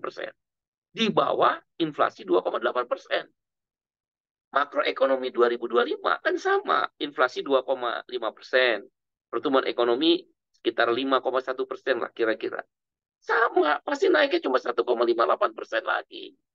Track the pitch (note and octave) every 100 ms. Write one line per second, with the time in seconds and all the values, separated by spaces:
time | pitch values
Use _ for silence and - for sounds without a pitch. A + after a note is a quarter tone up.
0 | - - - - _ _ _ _ _ F3
1 | A3 D#3 - - A#2+ - - - D#3 D3
2 | B2 - F#3+ F3 - G3+ A#2+ - - -
3 | - - - _ _ _ _ _ _ _
4 | _ _ _ _ _ - D3 - - -
5 | C3+ C3 B2+ A2+ A#2 - A#2+ A#3+ D4+ A4
6 | F#3 - D#4+ F4 F#4+ G4+ G#4 C#3+ - -
7 | D3 C#3 B2+ - C#3+ C3+ C#3+ C3 A#2+ -
8 | - B2 A2 - - B2+ B2+ G#2 - _
9 | _ _ _ A#2 D3 C3+ A#2+ A#2 A#2+ A#2+
10 | E3 E3+ - _ _ _ A#2 A2+ A#2 A#2+
11 | C3+ C3 B2+ B2+ C3 C3 C3 B2+ C#3+ A#2+
12 | - - A2+ A2 A2 - - _ _ _
13 | _ _ - A4+ A#4+ F4+ F#4 - - C#4+
14 | F#4+ - - - - - - - A#2 A#2
15 | A#2 A#2 - - - - - - - -
16 | - - - - _